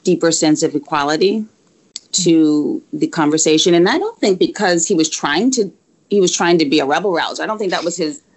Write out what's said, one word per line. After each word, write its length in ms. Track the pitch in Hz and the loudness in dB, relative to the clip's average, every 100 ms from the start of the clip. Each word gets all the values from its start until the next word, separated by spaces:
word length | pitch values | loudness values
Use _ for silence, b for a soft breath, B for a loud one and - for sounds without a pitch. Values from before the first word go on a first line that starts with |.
deeper 260 | 185 175 165 | -2 2 2
sense 300 | 160 160 156 | 2 2 2
of 120 | 160 | 0
equality 720 | 147 - 151 143 156 185 220 214 _ _ _ _ - _ | -4 -4 -2 0 0 0 0 -6 _ _ _ _ -20 _
to 680 | - 175 165 156 147 139 - - | -2 2 4 4 2 -2 -6 -8
the 140 | 156 156 | -6 -4
conversation. 680 | 170 147 156 160 156 180 | -2 0 0 2 2 4
And 140 | 170 185 | 4 2
I 100 | 311 | 0
don't 200 | 427 - | -4 -2
think 200 | 226 185 | -2 0
because 480 | 180 - 196 175 - | -2 -2 0 0 0
he 80 | |
was 160 | 170 156 | 0 -2
trying 400 | - 151 156 247 | -2 -4 0 0
to, 180 | 247 196 - _ _ - | 0 -4 -6 _ _ -2
he 120 | 202 | 2
was 140 | 180 | 2
trying 240 | - 175 175 | 2 2 2
to 60 | |
be 160 | 147 151 | 2 0
a 60 | 139 | 0
rebel 260 | 160 196 | 0 0
rouser. 300 | 160 113 - | -2 -4 -6
I 40 | 170 | -6
don't 120 | 214 | -4
think 120 | 196 | -4
that 140 | 175 | -4
was 120 | 165 170 | -4 -4
his 260 | 151 143 _ | -6 -8 _